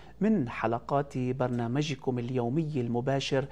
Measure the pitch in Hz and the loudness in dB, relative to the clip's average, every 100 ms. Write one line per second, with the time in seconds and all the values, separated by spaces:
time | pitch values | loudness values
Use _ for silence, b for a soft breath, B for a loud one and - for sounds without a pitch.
0 | B - 208 214 120 - 113 117 - 139 | B 0 2 4 0 0 0 0 2 0
1 | 143 131 123 131 123 120 117 131 156 131 | 0 -2 -2 0 0 0 0 0 0 -2
2 | - 123 120 123 120 147 156 147 120 117 | -2 -2 -2 0 0 0 0 -2 0 0
3 | 131 139 - 139 139 | 0 0 0 0 -2